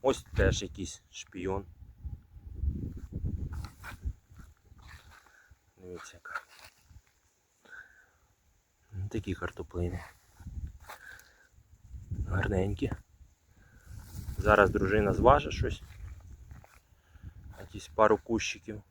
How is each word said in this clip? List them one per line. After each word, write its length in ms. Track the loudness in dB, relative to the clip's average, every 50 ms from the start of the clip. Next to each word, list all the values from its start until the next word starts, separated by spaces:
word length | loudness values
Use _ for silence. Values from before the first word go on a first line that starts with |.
Ось 200 | 6 4 2 2 -2 -4 4
теж 260 | 6 6 6 6 4
якийсь 400 | -2 -6 -6 -6 -8 -8 -8 -16 _ _
шпіон. 540 | -16 -16 -16 -12 -10 -6 -2 -2 -2 -2 -4 -8 -16 -20 -20 -20 -20 -12 -12 -12 -12 -12 -14 -20 -20 -18 -16 -14 -8 -2 -2 -2 0 -2 -4 -6 -8 -10 -12 -10 -8 -4 -4 -4 -4 -4 -6 -6 -6 -8 -10 -12 -14 -16 -16 -16 -14 -6 -6 -6 -6 -6 _ _ -20 -20 -20 -20 -20 _ _ -20 -20 -20 -20 -20 -20 -20 -20 -20 -20 -20 _ -20 -20 -20 -20 _ -20 _ _ _ _
Дивіться, 380 | -18 -14 -12 -12 -12 -12 -16 -18
яка. 260 | -18 _ -10 -10 -10 -12 _ -20 -20 -20 -20 _ _ _ _ -20 -20 _ _ _ _ _ _ _ _ _ _ _ _ _ -20 -20 -20 -20 -20 -20 -20 -20 _ _ _ _ _ _ _ _ _ _ _ _ _ _ _ _ _ -8 -6 -6 -4
Такі 240 | -4 -4 -4 -4 -4
картоплини. 680 | -4 -4 -6 -6 -8 -12 -8 -4 -2 -2 -2 -2 -6 -10 -12 -18 -20 _ _ _ -16 -16 -12 -10 -10 -10 -10 -12 -16 -18 -18 -18 -18 -16 -18 -20 -20 -20 -20 -20 _ -20 _ _ -20 -20 _ -20 -20 -20 -16 -16 -16 -10 -8 -4 -4 -2 0
Гарненькі. 640 | 0 0 2 2 2 2 2 2 0 -2 -2 -4 -4 -6 -10 _ -20 _ -20 -20 _ _ _ _ -20 -20 -20 -20 -20 -20 -20 -18 -18 -16 -16 -14 -14 -12 -10 -8 -6 0
Зараз 320 | 6 6 10 10 8 8
дружина 420 | 6 4 2 4 4 4 4 4
зважить 400 | 4 6 8 8 8 8 6 0
щось. 300 | -2 0 0 0 -2 -4 -10 -16 -16 -16 -14 -14 -14 -16 -16 -18 -18 -18 -18 -18 -18 -18 -18 -20 -20 -20 _ _ -20 _ _ _ -20 -18 -18 -16 -16 -16 -18 -16 -16 -16
Якісь 280 | -16 -14 -14 -14 -14 -8
пару 300 | 4 6 8 8 8 4
кущиків. 640 | 4 -2 -2 0 0 -2 -6 -8 -10 -12 -12 -12 -12 _